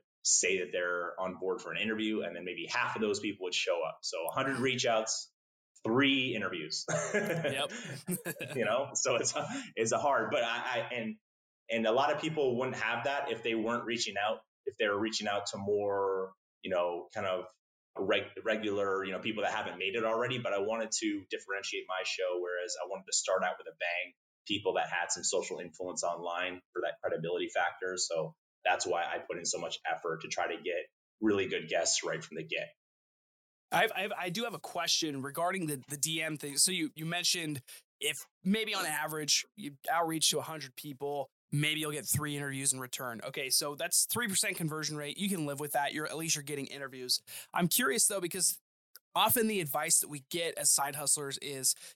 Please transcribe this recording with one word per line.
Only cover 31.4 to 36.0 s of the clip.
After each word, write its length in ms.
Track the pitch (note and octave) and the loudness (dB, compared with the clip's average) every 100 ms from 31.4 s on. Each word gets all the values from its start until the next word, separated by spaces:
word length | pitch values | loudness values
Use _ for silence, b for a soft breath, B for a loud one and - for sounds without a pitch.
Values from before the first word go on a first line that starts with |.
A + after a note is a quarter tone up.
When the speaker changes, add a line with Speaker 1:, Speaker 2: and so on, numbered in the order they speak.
| F2+ | 2
Speaker 1:
good 220 | F#2 D#2+ | -2 0
guests 340 | E2+ E2 - | 0 2 0
right 200 | E2+ D#2+ | 0 -4
from 140 | D#2+ D#2+ | -6 -8
the 60 | |
get. 300 | E2 E2 - - _ _ _ _ _ _ _ _ _ | -6 -6 -6 -12 _ _ _ _ _ _ _ _ _
Speaker 2:
I've, 200 | E3 G#3+ F#3 | 2 4 2
I've, 180 | G3+ F#3+ | -4 -4
I 120 | F3+ | -2
do 160 | F3 A#3 | -2 -2
have 80 | |
a 60 | E3 | -4
question 640 | - F3 E3 - D#3+ C#3 | -6 -2 2 2 2 -2
regarding 460 | C3+ C#3 E3+ F#3+ D#3+ | -4 0 0 0 -2
the, 140 | C#3+ - | -4 -6
the 80 | |
D 260 | D3 | -4